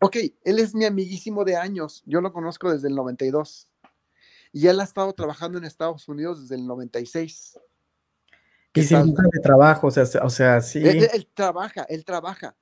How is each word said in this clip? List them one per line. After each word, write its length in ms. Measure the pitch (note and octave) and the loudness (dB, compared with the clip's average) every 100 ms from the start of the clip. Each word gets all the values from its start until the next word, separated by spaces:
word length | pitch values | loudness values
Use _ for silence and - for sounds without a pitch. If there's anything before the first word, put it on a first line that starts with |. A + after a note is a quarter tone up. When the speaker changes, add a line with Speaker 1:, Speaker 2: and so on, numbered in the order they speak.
Speaker 1:
ok, 160 | G3 A#3 G3 _ | -2 0 -6 _
él 140 | F3+ A3 | -2 0
es 160 | A3 | 0
mi 120 | A3 G#3+ | 0 -2
amiguísimo 580 | G3 F#3 F3+ A3 G3+ | -2 -6 -8 -8 -4
de 120 | F#3+ E3+ | -2 -2
años, 460 | F#3 F#3 D3+ - - | -4 -8 -10 -14 -6
yo 140 | E3 | -4
lo 120 | F#3 | -4
conozco 400 | E3+ E3 - F3+ | -8 -10 -6 -4
desde 160 | D3 C#3 | -2 -4
el 60 | |
noventa 300 | C#3 B2+ B2 | -4 -6 -6
y 60 | C3 | -4
dos, 380 | D3+ D3 - _ _ _ _ _ _ _ _ _ | -4 -6 -16 _ _ _ _ _ _ _ _ _
y 140 | D3 F3 | 2 2
él 140 | F#3+ | 4
ha 40 | |
estado 280 | G3 G3+ G3 | -2 -4 -6
trabajando 460 | F#3+ D3+ C#3+ E3+ F3+ | -4 -10 -8 -10 -10
en 60 | |
Estados 440 | D#3+ - E3 D#3 - | -14 -8 -8 -8 -14
Unidos 340 | D3 E3 D#3+ | -10 -10 -10
desde 120 | B2+ | -12
el 120 | C3 B2 | -10 -10
noventa 340 | B2 A#2+ A#2+ | -10 -10 -10
y 60 | A#2+ | -8
seis. 520 | E3 D#3+ - - - _ _ _ _ _ _ _ _ _ _ _ | -10 -10 -14 -20 -20 _ _ _ _ _ _ _ _ _ _ _
Speaker 2:
Y 80 | D#3 | 0
sin 160 | D3 D#3+ | 4 4
Speaker 1:
Está 40 | |
Speaker 2:
visa 180 | D#3 D3 F3+ | 4 4 2
de 80 | D#3+ | 2
trabajo, 460 | C#3+ C3+ D3+ D3+ C#3+ | 6 8 8 6 2
o 40 | |
sea, 140 | C3+ | 2
se-, 140 | B2+ - | 0 0
o 100 | B2+ | -2
sea, 320 | A#2+ B2+ A#2+ | 2 4 4
sí. 200 | A#2 D3+ | 0 2
Speaker 1:
Él, 180 | D3+ D#3+ | 2 4
él, 100 | A3+ | 2
él 140 | A3+ - | 0 -8
trabaja, 520 | - F#3+ F3 G3+ F3 | -4 -4 -4 -8 -10
él 200 | C#3 D#3+ | -10 -10
trabaja 540 | D#3 F3 E3+ F#3+ A#2 _ | -8 -10 -10 -14 -18 _